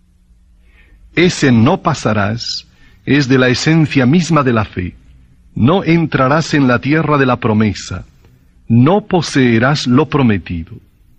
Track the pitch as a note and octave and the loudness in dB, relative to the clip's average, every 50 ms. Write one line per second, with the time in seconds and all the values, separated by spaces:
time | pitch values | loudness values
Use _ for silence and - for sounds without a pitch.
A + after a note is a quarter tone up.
0 | _ _ _ _ _ _ _ _ _ _ _ _ _ _ _ _ _ _ - - | _ _ _ _ _ _ _ _ _ _ _ _ _ _ _ _ _ _ -20 -20
1 | - - - D#3 F3 F3+ - - D#3 C3+ B2 A2+ A2 C#3+ F#3+ F#3+ - E3+ D3+ - | -20 -8 -2 0 0 0 0 0 2 2 4 4 4 2 2 0 -2 -4 -4 -2
2 | - A#2+ G#2+ G#2 G2 G2+ A2 A#2 - - - - - _ _ _ - - _ _ | -4 -4 -2 -2 -2 -4 -6 -8 -10 -10 -12 -12 -14 _ _ _ -20 -20 _ _
3 | - B2+ C3 D3 C#3 A#2 C3+ B2+ B2+ B2+ B2+ - - D#3 D#3+ E3 D#3 - - C#3 | -4 0 0 0 2 2 2 2 2 2 0 0 0 0 2 2 2 2 0 0
4 | B2+ A#2+ D3+ F#3 D#3+ - E3 D3 C3+ C3 A#2 A2+ G2+ - - - F2+ E2+ - - | 2 2 2 0 0 0 0 0 0 0 0 -2 -2 -4 -6 -10 -10 -10 -10 -16
5 | _ - - - _ _ _ _ _ _ - - G2+ C3 F3+ G3 E3+ D#3+ E3 E3+ | _ -20 -20 -20 _ _ _ _ _ _ -4 0 2 2 2 2 0 0 0 0
6 | E3 C3+ - C3 C3 B2+ D3 E3 D#3 - D3+ D3 C#3 B2 A#2+ A#2 - C3+ D3+ D#3+ | 0 0 0 0 0 2 0 0 -2 0 0 0 2 2 0 0 0 -2 -2 0
7 | D#3 C#3 D3+ C#3 C3+ B2+ B2 A#2 - A2 A2 G#2+ A2 G#2 F#2 - - - F#2 E2+ | 0 0 0 0 2 0 0 -2 -2 0 0 0 0 0 -2 -6 -10 -12 -12 -14
8 | - - _ _ _ - _ _ _ _ _ _ _ - A#2 A#2 B2+ D3+ F#3+ G#3 | -14 -18 _ _ _ -20 _ _ _ _ _ _ _ 0 2 4 4 4 2 0
9 | G#3+ - F#3+ F3 C#3+ - - C3 B2+ B2 A#2 A2+ B2 C3+ D3+ - - C3+ B2 C3+ | -2 -2 -4 -2 -2 -2 0 0 2 2 2 2 2 0 0 -2 -2 0 2 2
10 | D#3 C#3+ - C#3+ C3 A#2 G#2 F#2 - - F2+ E2+ E2 - - - _ _ _ _ | 2 0 0 0 0 0 0 -2 -4 -8 -10 -10 -10 -12 -16 -20 _ _ _ _
11 | _ _ _ | _ _ _